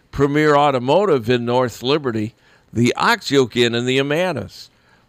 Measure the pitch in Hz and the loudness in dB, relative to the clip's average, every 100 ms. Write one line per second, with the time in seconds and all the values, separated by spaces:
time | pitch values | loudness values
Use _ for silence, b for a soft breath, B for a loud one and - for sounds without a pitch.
0 | b - 143 147 151 143 147 131 123 160 | b -2 0 2 2 4 2 0 0 2
1 | 202 139 110 123 120 123 127 - 123 156 | 2 0 2 0 0 0 -2 -4 -2 -2
2 | 135 110 110 b b b b 107 120 - | -2 -4 -6 b b b b 0 0 2
3 | 202 233 - 139 123 120 120 117 123 131 | -2 -2 0 0 0 0 0 0 -2 -2
4 | 139 147 185 139 98 - - b b b | 0 -2 -2 -6 -10 -16 -20 b b b